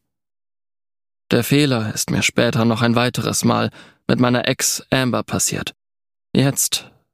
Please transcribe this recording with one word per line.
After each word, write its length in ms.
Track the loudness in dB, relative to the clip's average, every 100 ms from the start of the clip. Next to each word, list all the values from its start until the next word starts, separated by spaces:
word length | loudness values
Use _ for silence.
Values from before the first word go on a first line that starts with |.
| _ _ _ _ _ _ _ _ _ _ _ _ _
Der 140 | -2
Fehler 500 | 2 2 2 0 -2
ist 160 | -6 -4
mir 120 | -2
später 420 | -2 0 0 2
noch 180 | 0 2
ein 140 | 2 2
weiteres 480 | 0 -2 -2 0
Mal 260 | 0 0 -2 -6 -18 _ -2
mit 100 | 2
meiner 300 | 2 2 0
Ex 360 | -2 -2 -4 -2
Amber 320 | 0 0 -2
passiert. 520 | -4 -4 -2 -4 -8 -12 _ _ _ _ _
Jetzt 580 | 0 2 0 -4 -4 -8 _ _